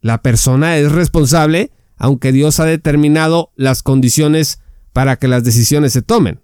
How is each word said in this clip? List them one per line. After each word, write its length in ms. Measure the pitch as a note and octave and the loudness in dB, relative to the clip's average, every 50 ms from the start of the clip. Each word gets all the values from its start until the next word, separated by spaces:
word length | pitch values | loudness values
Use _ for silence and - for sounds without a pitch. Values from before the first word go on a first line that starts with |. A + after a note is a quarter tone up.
La 200 | - A2+ A2+ A2+ | -2 -2 -2 -2
persona 560 | _ C3 A#2+ A2+ - C3+ B2+ C3 D3+ E3 E3+ D#3 | _ 0 0 0 0 0 0 0 0 0 0 0
es 140 | D3 D3 | 0 0
responsable, 800 | D3 E3+ F3 D3+ - E3 D3+ B2 D3 E3 D#3 D3+ D#3+ E3+ A3 D4 _ _ _ _ _ | 0 0 -2 0 0 0 0 2 2 2 2 2 0 -2 -2 -6 _ _ _ _ _
aunque 380 | _ - B2 C3+ B2 - C3+ C3 | _ -2 -2 -2 0 -2 0 0
Dios 260 | C3+ C#3+ D#3 D3 - | 2 2 0 0 0
ha 60 | D#3+ | 0
determinado 880 | D#3+ D#3+ D#3 - D#3+ C#3+ D3 D3 D3 D3 D#3 D#3+ D#3+ D#3+ E3+ D#3+ - _ | 0 -2 -2 -2 -2 0 2 2 2 2 2 0 0 0 -2 -2 -4 _
las 280 | - C3+ C3+ C3 - - | -4 -2 -2 -2 -2 -2
condiciones 760 | - C3+ C3+ B2+ B2 - - D3+ D3+ D3+ D#3+ D#3 - - - - - - - - - | -2 0 2 2 0 0 0 0 0 0 0 -2 -4 -6 -12 -16 -20 -20 -20 -20 -8
para 240 | _ B2+ C3 C3+ B2+ | _ -2 0 0 -2
que 140 | B2 - B2+ | -2 -2 -2
las 160 | B2+ B2 A#2 | 0 0 0
decisiones 480 | B2 A2 A#2+ A#2 - D3 D3 D3+ C#3 A#2 | 0 2 2 2 2 0 0 0 0 -2
se 80 | B2+ | -2
tomen. 400 | - - A3 A#3+ F3 G#2 D2 - | -2 0 0 0 0 0 -4 -8